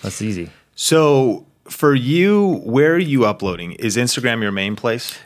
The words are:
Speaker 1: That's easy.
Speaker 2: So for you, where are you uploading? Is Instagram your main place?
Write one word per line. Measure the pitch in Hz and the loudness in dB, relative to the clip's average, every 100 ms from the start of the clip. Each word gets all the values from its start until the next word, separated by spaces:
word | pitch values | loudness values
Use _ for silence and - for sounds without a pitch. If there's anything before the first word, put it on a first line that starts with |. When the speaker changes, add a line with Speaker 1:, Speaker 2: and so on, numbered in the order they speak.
Speaker 1:
That's | 98 - | -12 -8
easy. | 110 92 82 - _ - | -6 -8 -10 -16 _ -8
Speaker 2:
So | - 160 151 139 131 101 - _ - | 0 4 4 4 2 -2 -8 _ -18
for | - 151 139 | 0 2 2
you, | 123 165 190 208 202 170 107 | 2 2 4 4 2 -2 -2
where | 123 151 | 2 2
are | 170 | 2
you | 170 139 107 | 0 2 2
uploading? | 104 98 85 87 | 0 -4 -6 -8
Is | - 113 104 | -8 -4 -2
Instagram | 123 - 123 113 | -2 -2 -2 -2
your | 104 | -2
main | 98 98 104 | -4 -4 -4
place? | 120 117 - - | -4 -4 -8 -14